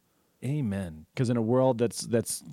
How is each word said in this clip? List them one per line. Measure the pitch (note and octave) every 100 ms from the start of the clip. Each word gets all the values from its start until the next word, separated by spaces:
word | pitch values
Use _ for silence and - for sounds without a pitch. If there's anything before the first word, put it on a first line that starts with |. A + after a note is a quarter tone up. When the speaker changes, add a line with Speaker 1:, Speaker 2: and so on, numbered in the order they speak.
| _ _ _ _
Speaker 1:
Amen. | B2 D3+ A#2 G2 F2+ D#2 D#2 -
Speaker 2:
'Cause | A#2+
in | A#2+
a |
world | A2 B2+ C3 A#2
that's, | A#2 -
that's | A2 A2+ - - E2